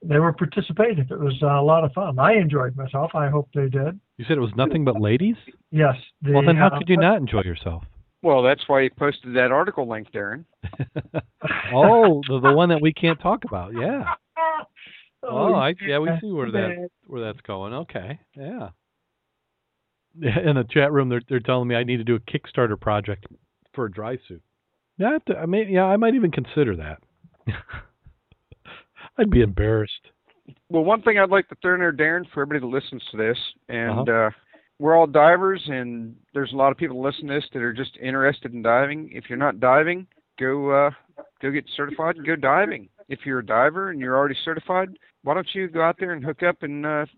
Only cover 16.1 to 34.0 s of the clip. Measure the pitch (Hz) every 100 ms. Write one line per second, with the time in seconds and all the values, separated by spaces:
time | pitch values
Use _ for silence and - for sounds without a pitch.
16.1 | 165 214 165 123 107 - 175 180 _ -
17.1 | 127 110 - - 98 101 127 165 110 92
18.1 | 147 _ 139 139 240 101 - _ _ _
19.1 | _ _ _ _ _ _ _ _ _ _
20.1 | 165 143 123 175 139 113 151 139 143 131
21.1 | 120 - 131 117 127 120 120 123 123 113
22.1 | 113 - 151 - - 117 104 - 104 104
23.1 | 98 - - _ _ _ - 113 92 110
24.1 | 127 - 85 _ _ _ _ _ - 208
25.1 | 311 - 175 165 196 214 185 190 208 226
26.1 | 247 185 143 120 - 127 87 76 78 _
27.1 | _ _ _ - - - - - _ _
28.1 | _ _ _ _ _ - - _ _ -
29.1 | - 214 135 110 95 107 110 107 - _
30.1 | _ _ _ - - - 165 160 220 226
31.1 | 208 196 190 - - 180 180 175 147 156
32.1 | 170 170 147 143 147 123 131 - 123 -
33.1 | 110 110 123 - - - 120 117 107